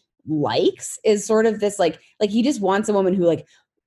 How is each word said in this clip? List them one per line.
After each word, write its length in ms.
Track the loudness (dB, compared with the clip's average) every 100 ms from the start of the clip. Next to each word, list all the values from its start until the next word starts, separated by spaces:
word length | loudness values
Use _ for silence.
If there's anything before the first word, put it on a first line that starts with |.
| _ _ -6
likes 720 | -2 0 0 0 -2 -12 -4 0
is 200 | 0 2
sort 200 | 2 2
of 160 | 0
this, 180 | -4 0
like, 200 | -2 -2 _ _
like, 100 | -2
he 140 | 0
just 160 | 0 0
wants 280 | 0 0 0
a 40 |
woman 200 | 0 0
who, 100 | 2
like, 240 | 2 0 -6 _ _ _